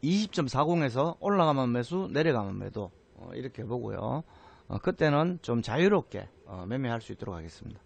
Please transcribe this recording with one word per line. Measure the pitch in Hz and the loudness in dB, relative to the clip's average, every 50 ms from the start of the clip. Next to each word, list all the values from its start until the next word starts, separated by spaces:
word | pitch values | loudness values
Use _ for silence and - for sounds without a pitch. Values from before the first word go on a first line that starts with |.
이십 | - 143 180 202 214 196 - | 2 2 2 2 0 0 -2
점 | - 156 127 | -2 -2 0
사공에서 | - 131 151 151 175 170 151 131 113 127 139 170 160 - | 2 0 2 2 2 2 2 0 2 0 0 0 -2 -2
올라가면 | - 196 202 196 170 156 147 139 131 120 | 0 2 4 4 4 4 4 4 2 2
매수, | 120 123 120 - 170 185 190 - | 2 0 0 -2 -2 -4 -4 0
내려가면 | - 139 160 165 139 117 104 98 98 98 | 0 2 4 4 2 2 0 -4 -6 -6
매도, | 95 98 98 107 101 87 - - _ _ - | -8 -6 -6 -6 -8 -8 -10 -18 _ _ -20
어, | - - 85 87 | -18 -16 -12 -10
이렇게 | - 127 131 - - 107 | -10 -10 -10 -10 -10 -8
보고요. | 101 117 123 117 107 101 90 95 113 127 151 165 - - - - - - - _ | -6 -6 -4 -4 -6 -6 -4 -4 -4 -4 -4 -6 -8 -16 -20 -20 -20 -20 -20 _
어, | - - 104 | -8 -8 -2
그때는 | - - 180 - 160 151 143 143 156 175 180 170 - | 0 -2 2 4 4 4 6 4 4 2 0 -4 -4
좀 | - 120 117 110 | -2 0 0 0
자유롭게, | - 110 139 170 202 208 185 - - - 101 98 98 _ - - | 0 2 4 4 6 6 4 2 0 -10 -12 -12 -12 _ -20 -18
어, | - 101 92 90 | -14 -12 -10 -8
매매할 | 92 117 131 135 120 117 117 | -6 -4 -4 -2 -2 -4 -4
수 | 110 - 123 | -6 -10 -12
있도록 | - - 107 92 | -10 -10 -10 -8
하겠습니다. | 82 80 82 - - 110 - 110 - _ | -10 -10 -12 -14 -14 -14 -16 -16 -16 _